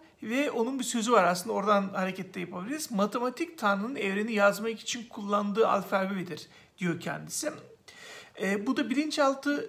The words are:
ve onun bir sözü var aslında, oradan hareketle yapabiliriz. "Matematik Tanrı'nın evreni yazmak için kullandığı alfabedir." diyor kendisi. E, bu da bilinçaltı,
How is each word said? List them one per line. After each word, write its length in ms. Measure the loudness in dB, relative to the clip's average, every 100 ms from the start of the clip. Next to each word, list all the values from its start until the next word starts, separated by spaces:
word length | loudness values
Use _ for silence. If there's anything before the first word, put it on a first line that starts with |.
| -18 _
ve 280 | -4 -2 0
onun 280 | 0 0 -2
bir 60 |
sözü 280 | -2 -2 4
var 120 | 6
aslında, 300 | 6 4 0
oradan 340 | -2 2 2 2
hareketle 520 | -2 -2 -4 -8 -8
yapabiliriz. 500 | -8 -8 -8 -8 -4
"Matematik 680 | 0 0 0 -2 -2 -6 -2
Tanrı'nın 380 | 0 2 -2 -2
evreni 360 | -2 0 0
yazmak 480 | 4 4 4 -2 -6
için 280 | -6 -8 -8
kullandığı 600 | -10 -2 0 2 4 4
alfabedir." 800 | 4 2 0 0 -2 -6 -8 -12 -20 -20 -4
diyor 220 | -2 -2
kendisi. 520 | -4 -8 -6 -6 -6 -8 -12 -20 -20 -20 -18 -18 -18 -4
E, 260 | 0 0 2
bu 100 | 0
da 140 | 2
bilinçaltı, 800 | 0 0 2 2 2 0 -2